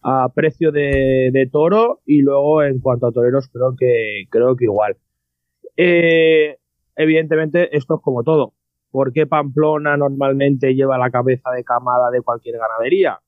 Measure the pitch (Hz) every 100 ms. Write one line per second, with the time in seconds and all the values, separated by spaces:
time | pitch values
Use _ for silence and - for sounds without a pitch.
0 | 131 131 127 139 156 - 160 147 143 139
1 | 135 131 131 131 131 151 160 208 233 -
2 | - 147 139 139 143 156 143 131 131 123
3 | 120 117 120 135 131 123 127 127 127 117
4 | 110 104 95 113 123 123 117 101 104 98
5 | _ _ _ _ _ _ - - 180 175
6 | 165 165 160 160 151 139 _ _ _ -
7 | 156 160 160 156 156 165 180 151 135 -
8 | - 123 120 156 123 _ _ _ _ 135
9 | 135 127 143 156 143 135 151 151 151 147
10 | 143 139 139 135 139 135 131 131 135 131
11 | 123 123 123 127 127 127 120 120 123 123
12 | 123 123 120 117 120 117 110 113 120 185
13 | 175 95